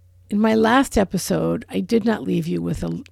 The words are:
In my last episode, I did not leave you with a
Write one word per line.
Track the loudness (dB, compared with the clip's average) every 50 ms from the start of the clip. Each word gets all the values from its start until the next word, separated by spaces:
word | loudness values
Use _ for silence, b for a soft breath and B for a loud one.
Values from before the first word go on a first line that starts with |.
| _ _ _ _ _ -4
In | 0 2
my | 2 4 4
last | 4 4 4 4 4 2 2 2
episode, | 0 0 2 -2 -4 -2 -2 -2 0 0 0 -2 -4 -6 -6
I | -6 -6
did | -2 0 0 0 2
not | 0 -2 -2
leave | -2 -2 -2 -2 -2 -2
you | -4 -4
with | -4 -4 -4 -4
a | -4 -6 -6 -8 -8 -8